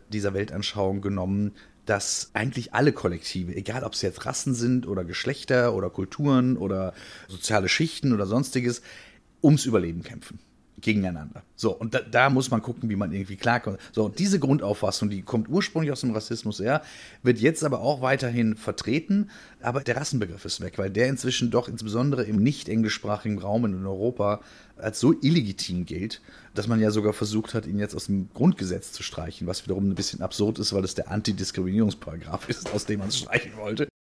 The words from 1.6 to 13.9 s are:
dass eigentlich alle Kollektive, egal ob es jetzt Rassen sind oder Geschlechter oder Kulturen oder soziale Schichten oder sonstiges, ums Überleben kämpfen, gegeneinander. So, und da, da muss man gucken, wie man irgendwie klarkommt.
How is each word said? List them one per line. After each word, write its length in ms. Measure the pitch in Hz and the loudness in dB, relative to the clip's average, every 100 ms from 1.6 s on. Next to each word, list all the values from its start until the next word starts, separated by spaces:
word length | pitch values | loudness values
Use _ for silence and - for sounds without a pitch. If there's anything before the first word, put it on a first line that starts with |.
| - _ - | -18 _ -2
dass 440 | 101 - - - | -2 0 -4 -4
eigentlich 420 | - 117 - 117 | -4 -2 -4 -2
alle 200 | 110 143 | 4 4
Kollektive, 600 | - 98 87 - 95 90 | 4 0 -2 -6 -6 -4
egal 300 | 92 101 123 | -4 -4 -4
ob 80 | 117 | -6
es 100 | - | -4
jetzt 240 | 98 - 135 | -4 -4 -6
Rassen 280 | 127 - | -4 -2
sind 340 | 120 117 127 117 | 0 2 0 0
oder 160 | 95 | -4
Geschlechter 720 | 85 87 123 143 - 127 120 104 | -4 -4 -4 -4 0 2 4 2
oder 140 | 92 | -2
Kulturen 640 | - 95 - 143 131 127 123 | -4 -6 0 4 4 4 2
oder 380 | 95 95 92 - - - - | 0 -2 -4 -6 -14 -18 -16
soziale 400 | 95 - 107 92 | -8 0 2 4
Schichten 460 | - 160 - 139 | 2 0 0 2
oder 120 | 110 95 | 2 2
sonstiges, 560 | 113 139 135 120 120 - - - - _ _ | 0 0 0 0 -2 -6 -20 -20 -20 _ _
ums 220 | 151 147 123 | 6 6 6
Überleben 360 | 107 87 85 | 2 2 -4
kämpfen, 380 | - - - - _ _ _ - | -8 -12 -16 -18 _ _ _ -4
gegeneinander. 640 | - 107 92 82 76 - - - | 0 2 2 -2 -8 -14 -18 -2
So, 160 | 110 90 | 0 0
und 160 | 117 | -2
da, 60 | 127 | -2
da 300 | 110 120 135 | 2 6 6
muss 220 | 131 127 | 6 4
man 100 | 113 | 0
gucken, 280 | 113 117 113 | -2 -4 -2
wie 60 | 101 | 0
man 160 | 98 | 0
irgendwie 240 | 95 95 98 | -2 -6 -2
klarkommt. 420 | 120 120 - 98 - | 0 0 -2 -8 -4